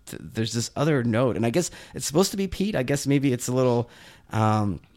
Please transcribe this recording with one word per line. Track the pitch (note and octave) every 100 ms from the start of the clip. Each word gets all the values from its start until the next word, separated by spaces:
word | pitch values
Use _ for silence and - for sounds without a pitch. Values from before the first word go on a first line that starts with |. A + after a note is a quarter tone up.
| -
th-, | -
there's | D#2+ A#2 A2
this | A#2 A2+ -
other | D3 C#3+
note. | A#2 A2 C3 F#2+
And | A#2
I |
guess | D#3 - - -
it's | - -
supposed | D3+ G3
to | G3+
be | F#3+
peat. | - G3 G#3
I |
guess | B2+ C#3 C3+
maybe | C#3 C#3
it's | B2 -
a |
little, | B2+ B2+ A#2+ A2+ - - - -
um, | A2 A2 G#2+ G#2 D2+ -